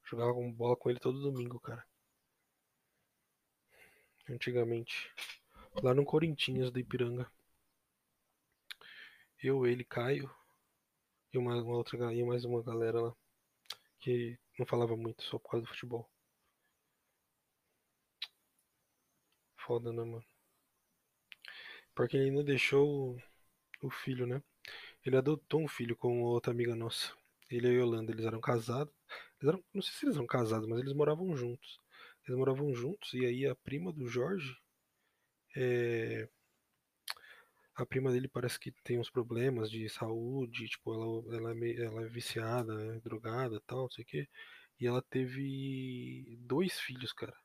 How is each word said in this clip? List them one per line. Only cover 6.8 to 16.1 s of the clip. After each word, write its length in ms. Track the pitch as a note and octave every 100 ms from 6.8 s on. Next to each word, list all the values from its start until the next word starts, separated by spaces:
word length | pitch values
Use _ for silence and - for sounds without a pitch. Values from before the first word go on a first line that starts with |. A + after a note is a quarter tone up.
| A#2+ B2 A#2+ B2 B2 _ _ _ _ _ _ _ _ _ _ _ _ _ _ - - - - - _ _
Eu, 260 | C3 C3+ B2
ele, 160 | B2
Caio. 460 | B2 - A#2+ C#3+ C3+ - _ _ _ _ _ _ _ _ _
E 60 | C3
uma, 180 | B2 A#2+
uma 140 | A#2 A#2+
outra 220 | A#2 A#2+
ga-, 160 | A#2+
e 100 | A#2
mais 220 | A#2+ B2 A#2+
uma 180 | A#2+
galera 380 | A#2+ A2+ A2+ A#2
lá. 140 | A#2 - _ _ _ _ _ - _ _
Que 400 | C3 B2 A#2+ A#2+ _ -
não 80 | B2
falava 300 | A#2+ A#2 A2+
muito, 280 | A2+ A2
só 140 | - -
por 140 | -
causa 140 | A#2 A#2
do 40 |
futebol. 400 | - B2 A#2 A2+